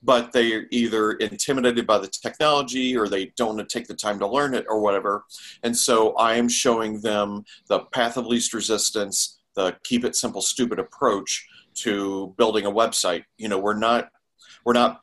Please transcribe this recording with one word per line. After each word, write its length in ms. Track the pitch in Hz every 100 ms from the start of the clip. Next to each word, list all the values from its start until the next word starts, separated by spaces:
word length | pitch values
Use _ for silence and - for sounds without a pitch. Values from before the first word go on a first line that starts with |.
but 300 | 123 123 120
they're 340 | 127 113 110 -
either 420 | 120 117 110 107
intimidated 720 | 113 107 101 - 135 123 117 110
by 100 | 104
the 100 | 95
technology 880 | - 113 - 151 147 131 127 127
or 140 | 123 104
they 240 | 98 95 -
don't 180 | 113 107
wanna 80 |
take 220 | 104 120 117
the 80 |
time 240 | 95 107 101
to 80 | 101
learn 260 | 127 143
it 140 | 123 -
or 100 | 110
whatever. 440 | 104 98 98 104 - - - -
And 120 | 117
so 400 | 120 - 113 110 -
I 180 | 113
am 120 | 113 120
showing 540 | 120 131 113 110 107
them 440 | 110 104 101 101 104 - _
the 120 | 95
path 380 | - - 117 131
of 80 | 113
least 260 | 120 -
resistance, 840 | 113 104 107 - 107 101 - - - _ -
the 200 | 92 -
keep 220 | - 120
it 100 | 120
simple, 280 | - 120 95
stupid 360 | - - 120 95
approach 680 | 95 - 131 101 98 - - - _ -
to 580 | 117 101 98 98 95 95
building 300 | 113 107 101
a 40 |
website. 540 | 98 113 - 92 87 - _
You 100 | 110
know, 100 | 98
we're 200 | 101 104
not, 320 | 113 120 - _ _ _ - -
we're 100 | 120
not 260 | 120 120 -